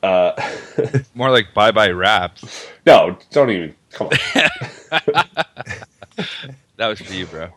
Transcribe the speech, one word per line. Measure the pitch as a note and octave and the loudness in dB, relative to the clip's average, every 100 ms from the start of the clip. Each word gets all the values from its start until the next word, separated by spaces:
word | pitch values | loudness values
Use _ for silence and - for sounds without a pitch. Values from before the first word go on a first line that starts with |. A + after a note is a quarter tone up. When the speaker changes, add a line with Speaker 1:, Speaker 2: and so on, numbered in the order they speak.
Speaker 1:
Uh, | F#2+ F#2 F2+ - - - - - | 2 2 2 0 -8 -10 -12 -6
<laughs> | - C3+ - | -2 -4 -6
Speaker 2:
More | A#2 B2+ | -2 2
like | B2+ F#2+ | 2 2
bye | - G#2+ | 2 4
bye | A2 G#2 | 4 2
Raps. | F2+ F#2 G#2+ F2 - - - - - - | 2 2 2 0 -8 -20 -18 -18 -2 6
Speaker 1:
No, | B2 E2 F#2 _ | 6 6 -2 _
don't | D3 C3+ | 0 2
even. | G2 D#2+ - _ | 0 -6 -14 _
Come | - B2+ | -12 -4
on. | - - - D#3 - - - - D#3 | -4 -2 0 0 -2 -14 -16 -6 -4
Speaker 2:
<laughs> | - D3 - - - - B2 G2+ G#2 _ - - G3 - C3+ C3+ _ _ | -2 -2 -2 -4 -8 -8 -16 -14 -16 _ -20 -12 -10 -10 -16 -20 _ _
That | A2 | -6
was | G#2 | -6
for | F#2 | -10
you, | F#2+ F2+ | -12 -10
bro. | E2 E2+ | -12 -14